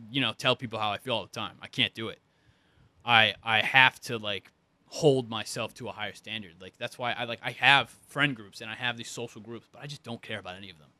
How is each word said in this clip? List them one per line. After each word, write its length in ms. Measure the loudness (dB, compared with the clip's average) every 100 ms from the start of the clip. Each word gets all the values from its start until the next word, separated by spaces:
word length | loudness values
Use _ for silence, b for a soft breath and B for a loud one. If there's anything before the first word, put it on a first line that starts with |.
| -6
you 100 | -2
know, 120 | 0 0
tell 180 | 0 0
people 220 | -2 -4
how 100 | -2
I 80 | -2
feel 160 | -2
all 80 | -4
the 60 | -4
time. 220 | -8 -10 -10
I 60 | -6
can't 260 | 0 0
do 140 | 0 -10
it. 100 | -10 _ _ _ _ _ _ _ _
I, 300 | 4 6 6 2
I 200 | 0 0
have 360 | 4 6 6 4
to, 160 | -6 -6
like, 320 | -6 -6 -10 _ _ _ _
hold 420 | 2 4 4 0
myself 420 | -6 -6 -8 -8
to 140 | -10 -12
a 40 |
higher 200 | -10 -10
standard. 440 | -10 -12 -12 -12 -16
Like, 140 | -20 -10
that's 220 | -10 -6
why 140 | -6
I, 120 | -4
like, 140 | -6 -8
I 100 | -8
have 360 | 4 6 6 4 -6 -8
friend 280 | 0 0 0
groups 240 | -12 -14
and 100 | -12
I 40 |
have 240 | -6 -4 -6
these 100 | -8
social 300 | -10 -10 -12
groups, 260 | -14 -16 -16
but 80 | -16
I 40 | -16
just 160 | -14
don't 180 | -12 -12
care 180 | -10 -10
about 180 | -10 -12
any 120 | -14
of 100 | -20
them. 100 | -20